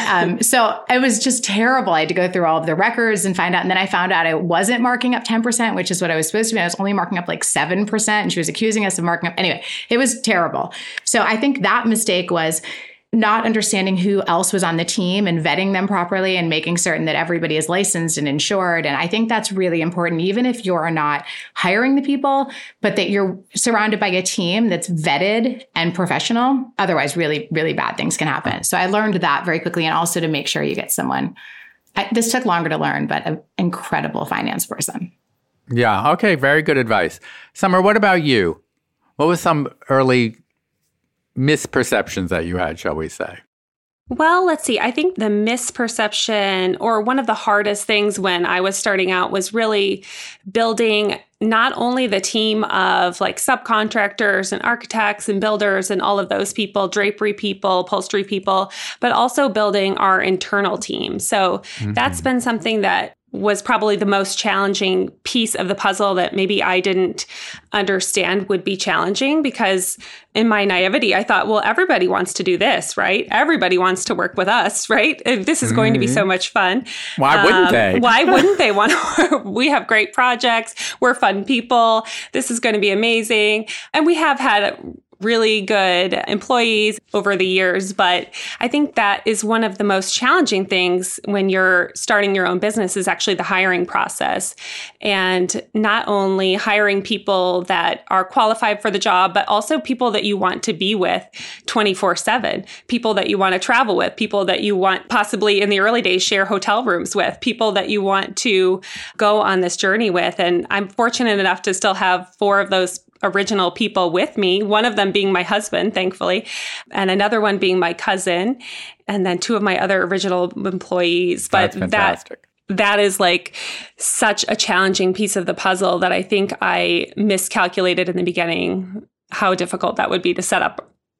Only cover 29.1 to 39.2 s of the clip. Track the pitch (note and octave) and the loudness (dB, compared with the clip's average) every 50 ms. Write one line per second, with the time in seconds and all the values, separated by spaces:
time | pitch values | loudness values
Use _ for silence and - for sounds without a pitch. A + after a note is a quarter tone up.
29.1 | F#3+ F3+ E3+ D#3 C#3+ C#3 - F3 D#3+ E3 - E3+ F3 F3 D#3+ D#3+ D#3 D#3+ E3+ E3+ | 0 0 0 0 0 0 0 -2 -2 -2 -2 -4 -4 -2 -2 0 0 0 -2 -2
30.1 | - F3 E3 D#3+ D#3 C#3 - - - D#3 D3+ - - - - - - - - - | -2 -2 -2 -2 -2 -2 -4 -4 -4 -2 -2 -2 -4 -4 -4 -6 -4 -4 -2 -2
31.1 | C2 C2+ - - - - - - - - - - _ _ _ _ - - G3 - | -2 -2 -4 -4 -6 -10 -20 -20 -20 -20 -20 -20 _ _ _ _ -6 -6 -4 0
32.1 | A3 A#3 A3+ A#3 - B3+ B3+ G#3+ F3 E3+ E3 D#3+ D#3 D3+ D3+ D3 C#3+ C#3+ D3 - | 0 0 0 0 0 -2 0 0 0 0 0 -2 -2 -2 -2 -2 -2 -2 -2 -2
33.1 | D3 D3+ - E3 D#3+ D3+ - _ - - F#3 F3 E3+ - - - - D3+ D3+ - | -4 -4 -4 -4 -6 -8 -10 _ -6 -2 -2 -2 -2 -4 -6 -4 -4 -4 -4 -4
34.1 | - - - - - - - - - - - - - - - - - - F3+ F3+ | -4 -6 -6 -4 -4 -4 -4 -4 -4 -6 -6 -8 -6 -8 -8 -8 -8 -10 -10 -12
35.1 | _ _ _ _ _ _ _ _ _ _ _ - B2 A#2 A#2+ A2+ G#2 G2 A2 D3 | _ _ _ _ _ _ _ _ _ _ _ -4 0 2 2 2 2 2 2 2
36.1 | E3 E3+ - G#3 F3+ C3+ C3 C#3 D3 D#3 D3+ D#3+ D3 C3+ B2 A2 A2 G2+ F2 D#2 | 2 2 2 2 2 2 4 4 4 4 4 2 2 2 2 2 2 2 2 0
37.1 | - - - - - - - - - - - F#3+ F3+ F#3+ F#3 G3+ G#3+ A3 G3+ G3+ | -2 -6 -20 -20 -20 -20 -20 -18 -8 -2 0 2 4 4 4 4 4 4 4 4
38.1 | F#3 F3+ D3+ D3 C3 A2 F#2 E2+ D#2 - _ _ _ _ _ _ _ _ _ _ | 4 4 4 4 4 4 4 2 0 -4 _ _ _ _ _ _ _ _ _ _
39.1 | _ - | _ 0